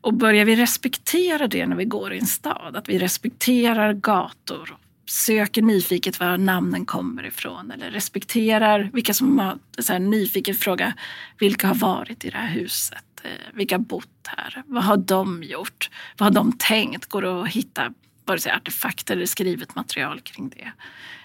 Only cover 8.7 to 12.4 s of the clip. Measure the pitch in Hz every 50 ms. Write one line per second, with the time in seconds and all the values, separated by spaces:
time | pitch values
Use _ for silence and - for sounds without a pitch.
8.7 | 214 208 202 196 - 247 226 - 208 - 262 262 294 - 196 190 - - _ _
9.7 | - - - - 202 180 185 196 214 220 196 180 - 196 175 202 196 190 - 208
10.7 | 185 - - 208 - - - - - - - - _ _ - 202 208 233 - 190
11.7 | - 240 - 208 185 - - - 226 - - - - -